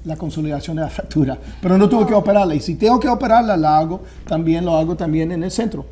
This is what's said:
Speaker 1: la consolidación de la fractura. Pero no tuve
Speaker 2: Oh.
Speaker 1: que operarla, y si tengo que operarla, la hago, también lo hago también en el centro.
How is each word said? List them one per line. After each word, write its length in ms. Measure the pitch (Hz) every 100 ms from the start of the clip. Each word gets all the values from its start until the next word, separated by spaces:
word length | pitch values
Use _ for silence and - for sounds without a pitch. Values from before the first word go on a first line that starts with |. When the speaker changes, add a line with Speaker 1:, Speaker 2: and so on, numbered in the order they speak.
Speaker 1:
la 140 | 175 156
consolidación 580 | 160 147 151 147 147 156
de 60 |
la 80 | 123
fractura. 480 | - - 156 135 131 - -
Pero 160 | 180 185
no 100 | 202
tuve 160 | 240
Speaker 2:
Oh. 40 | 214
Speaker 1:
que 60 |
operarla, 420 | 208 202 202 190 147
y 40 |
si 160 | - 160
tengo 240 | 214 247
que 80 | 285
operarla, 480 | 240 254 226 226 185
la 220 | 156 151
hago, 240 | 160 185 - - -
también 380 | 165 165 165 175
lo 100 | 160
hago 200 | 160 175
también 340 | 170 156 160
en 120 | 175
el 80 | 180
centro. 340 | - 233 147 127